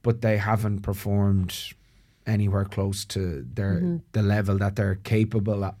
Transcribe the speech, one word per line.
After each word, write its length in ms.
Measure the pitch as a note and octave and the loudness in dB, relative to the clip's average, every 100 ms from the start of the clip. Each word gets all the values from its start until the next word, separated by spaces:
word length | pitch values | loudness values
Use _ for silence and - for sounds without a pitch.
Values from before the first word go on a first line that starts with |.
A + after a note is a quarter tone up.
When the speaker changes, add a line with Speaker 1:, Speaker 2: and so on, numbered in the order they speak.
Speaker 1:
but 180 | A#2+ A#2 | 0 0
they 160 | A2+ G#2+ | 2 2
haven't 440 | G2+ A2 G#2+ G2+ | 2 0 0 -2
performed 720 | G#2 G2 G#2 G2+ G2+ G2 F2+ - - - _ _ _ _ - | -4 -4 0 2 4 4 0 -6 -12 -16 _ _ _ _ -2
anywhere 400 | G#2+ G2+ G2 G2 | 0 2 0 0
close 380 | - G2 G2 - | -2 -2 -4 -6
to 400 | G2 F#2 D2 B1 | -4 -4 -6 -8
their, 220 | E2+ G2 E3+ | -4 0 0
Speaker 2:
Mm-hmm. 220 | F3 E3+ - | 0 -4 -4
Speaker 1:
the 80 | G#2+ | 0
level 340 | G2+ G#2 G2+ G2 | 2 2 2 2
that 160 | G2+ G2+ | 0 0
they're 180 | G2 F#2+ | -2 -2
capable, 600 | - A2 A2 A2+ G2+ G2+ F#2+ | 0 2 2 0 0 -2 -4
uh, 80 | - | -6